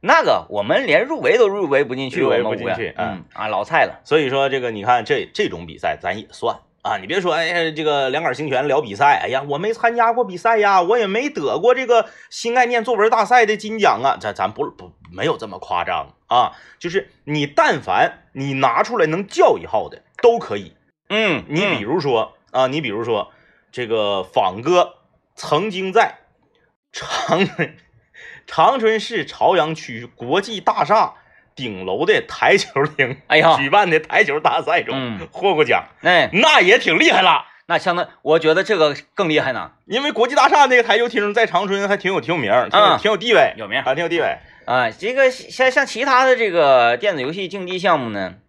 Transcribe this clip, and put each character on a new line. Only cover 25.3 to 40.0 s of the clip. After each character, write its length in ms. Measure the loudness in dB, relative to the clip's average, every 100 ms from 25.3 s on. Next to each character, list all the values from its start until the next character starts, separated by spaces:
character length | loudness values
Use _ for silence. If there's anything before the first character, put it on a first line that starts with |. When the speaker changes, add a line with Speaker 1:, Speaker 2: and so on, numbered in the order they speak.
Speaker 2:
曾 360 | -16 -2 -2 -2
经 200 | -6 0
在 280 | 2 0 -2 _ _ _ _ _ _ _
长 540 | -16 -8 -8 -2 0 0
春， 300 | -2 -8 -8 _ _ _ -20 -20 -20 -8
长 320 | 2 4 4
春 220 | 0 0
市 240 | -4 -6
朝 320 | -6 0 2 2
阳 180 | 0
区 300 | -4 -10 -14
国 380 | -16 _ -2 -2
际 180 | -2 -4
大 240 | -2 -2
厦 300 | 2 2 0 -4 _ _ _ -12
顶 300 | -10 -8 -6
楼 180 | -4
的 160 | 0 0 -2
台 300 | -2 2 2
球 280 | 0 -4
厅 320 | -4 -2 -4 -4 _
Speaker 1:
哎 80 | 2
呀。 200 | 4 2
Speaker 2:
举 140 | 2
办 180 | 2 2
的 120 | 0
台 240 | 0 -2
球 160 | 0 0
大 200 | 0 -2
赛 220 | -2 -4
中 140 | -2 -8
Speaker 1:
嗯。 320 | -8 -10 -12
Speaker 2:
获 220 | -4 -2
过 100 | 2
奖， 200 | 2 2 -2 _
Speaker 1:
哎。 260 | 2 2 2
Speaker 2:
那 280 | 2 4 4
也 180 | 4 4
挺 200 | 2 2
厉 140 | 2
害 100 | 4
了。 220 | 4 2 -2 -20 -6
Speaker 1:
那 120 | -4
相 160 | -2 -2
当， 120 | -4 -8
我 160 | 0 2
觉 120 | 4
得 120 | 2
这 120 | 0 2
个 180 | 2 0 -12
更 140 | -4 0
厉 100 | 0
害 140 | -2
呢。 180 | -6 -10 _ _
Speaker 2:
因 160 | -4